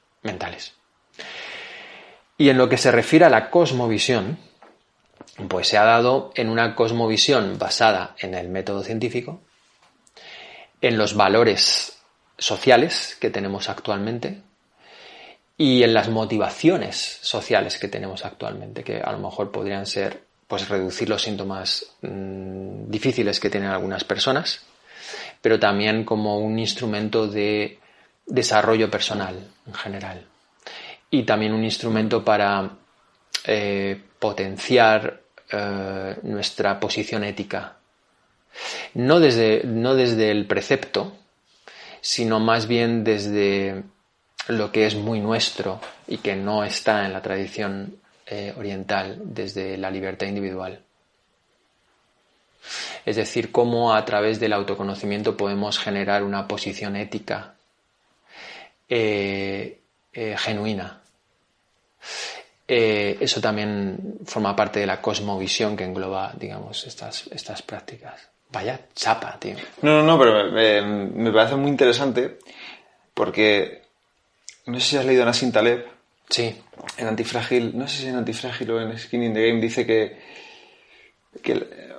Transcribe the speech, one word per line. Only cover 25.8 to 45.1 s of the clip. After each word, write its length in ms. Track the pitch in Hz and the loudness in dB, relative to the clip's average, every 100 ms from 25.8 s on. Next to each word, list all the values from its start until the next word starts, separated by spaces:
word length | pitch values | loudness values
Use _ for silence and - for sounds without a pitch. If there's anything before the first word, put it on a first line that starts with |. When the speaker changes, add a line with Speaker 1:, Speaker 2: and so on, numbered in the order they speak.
| 107 110 | 2 0
Speaker 1:
como 360 | 110 107 107 104 | 0 0 0 0
un 180 | 107 110 | 0 -2
instrumento 720 | 113 - 117 104 110 113 107 | -2 -4 -4 -2 0 0 0
de 520 | 104 104 104 107 - _ _ _ _ - | 0 0 0 -2 -8 _ _ _ _ -4
desarrollo 640 | 127 113 107 107 110 110 | 0 4 4 6 4 2
personal 460 | 104 - 104 95 92 95 _ - | 0 -2 -4 -6 -10 -16 _ -16
en 60 | |
general. 520 | 101 - 98 95 90 85 _ _ _ - - - - _ | -12 -10 -10 -10 -14 -18 _ _ _ -18 -18 -18 -20 _
Y 140 | 143 | 0
también 300 | 113 107 107 | 2 2 2
un 100 | 110 | 0
instrumento 600 | 110 - 117 110 110 117 | -2 -4 -2 0 2 2
para, 540 | 110 104 101 98 95 - _ _ _ _ _ - - | 2 2 2 0 -4 -10 _ _ _ _ _ -8 -2
eh, 560 | 107 101 101 98 98 - _ | -2 0 -2 -4 -6 -12 _
potenciar, 1000 | 110 101 95 98 - 123 113 110 - - _ - - | -4 -2 -6 -6 2 6 8 6 0 -8 _ -20 -8
eh, 640 | 104 101 98 95 95 95 104 | -6 -4 -6 -6 -6 -8 -8
nuestra 560 | - 104 98 - 101 98 | -8 -6 -4 -2 0 0
posición 440 | 104 - 104 110 | -2 -4 -4 -4
ética. 520 | 104 98 98 95 92 - _ _ _ _ _ _ _ - - - - | -4 -6 -6 -8 -8 -16 _ _ _ _ _ _ _ -14 -12 -12 -8
No 260 | - 123 170 | 0 6 8
desde, 440 | 151 117 110 110 123 | 8 6 4 4 2
no 300 | 113 123 135 | 0 2 4
desde 360 | 123 113 107 | 4 4 2
el 160 | 107 101 | 2 0
precepto, 680 | 98 - - - - 98 - _ _ _ _ - - - - | -2 0 -2 0 -4 -4 -10 _ _ _ _ -20 -20 -20 -12
sino 380 | - - 113 110 | -6 -2 0 2
más 280 | 113 117 110 | 4 2 2
bien 360 | 120 117 117 | 2 2 2
desde 800 | 110 107 104 104 98 98 98 95 101 _ _ _ _ - - | 2 0 0 0 2 2 -2 -6 -12 _ _ _ _ -12 -4
lo 240 | 117 104 | -2 0
que 140 | 110 107 | 2 2
es 100 | 104 | 0
muy 240 | 104 | -2